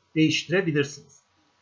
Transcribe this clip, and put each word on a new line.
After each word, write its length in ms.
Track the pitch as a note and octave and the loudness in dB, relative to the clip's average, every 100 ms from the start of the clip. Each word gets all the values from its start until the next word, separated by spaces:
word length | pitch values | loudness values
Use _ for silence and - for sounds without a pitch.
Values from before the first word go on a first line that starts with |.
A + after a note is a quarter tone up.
| _ D#3+ | _ 0
değiştirebilirsiniz. 1040 | D#3 - - F3+ E3+ D3 C#3 - - - _ _ _ _ | 2 2 -2 -2 0 0 -2 -6 -20 -20 _ _ _ _